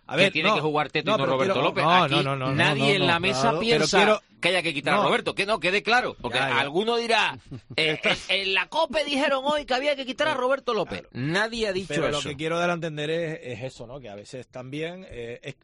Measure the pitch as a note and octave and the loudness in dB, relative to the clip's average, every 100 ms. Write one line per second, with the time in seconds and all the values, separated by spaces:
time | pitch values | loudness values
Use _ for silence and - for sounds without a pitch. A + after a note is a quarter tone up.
0 | - C#3+ F#3 D#3 F3+ G3+ D3+ D3 C3+ D#3 | -6 -4 -2 -2 0 0 0 -2 -2 -4
1 | D#3 G#3+ C3 C3 C3 F#3 D#3+ F#3 D#3+ F3+ | -2 0 0 0 0 0 0 0 2 4
2 | D#3+ C#3 C#3 C3+ C3 C#3+ F3+ - C#3 - | 4 2 0 -2 -2 2 2 2 2 2
3 | F3+ E3+ F#3 G3+ A#3 A3 A3+ A3+ - - | 2 2 2 2 2 2 2 2 4 4
4 | G#3+ G#3+ - - E3+ F#3 E3 C#3+ D#3 D3 | 4 4 -2 -4 0 2 0 -2 0 2
5 | F3+ A3+ E3 C#3+ G3 F#3+ E3 G3+ G3+ B3 | 4 2 0 -2 0 0 2 0 2 2
6 | G3 - A#2+ B2 C3+ C3 C#3 D#3+ A3 A#3 | 2 -4 -2 0 2 2 2 0 0 0
7 | A#3 A3 F3+ C3 - C3 - B2+ D#3 D#3 | 2 2 2 -2 -12 -16 -6 0 0 2
8 | G#3+ D#3+ - F#3+ F#3+ F#3+ F3+ D4+ D#4+ D#4 | 0 0 0 -2 0 0 0 0 0 0
9 | D4 C#4 D4 C4+ C4+ D4+ B3+ B3+ D4 C4+ | 0 0 2 2 0 0 0 0 0 -2
10 | B3+ B3+ D4+ C#4 B3+ C4+ B3+ A3 E3 F2+ | -2 0 0 2 2 0 0 -2 -2 -6
11 | - A#2+ C#3 F3+ A3 A3+ G#3+ F#3 F#3 D3 | -8 -6 -2 0 0 0 -2 -2 -2 0
12 | D3 D3 C#3+ C#3 D#3+ E3+ F3 F3 D#3+ D3+ | 0 0 -4 -4 -2 0 0 0 -4 -4
13 | D3+ E3 E3 D#3+ B2+ A2 B2+ - A#2 C#3 | -2 -2 -2 -6 -8 -8 -10 -10 -14 -14
14 | A#2+ G2+ G#2 C3 A#2+ B2+ B2+ D3 D#3+ F3+ | -12 -14 -12 -14 -14 -14 -10 -8 -8 -10
15 | F#3 A#2+ A#2 A#2+ C#3 - | -14 -12 -12 -12 -14 -16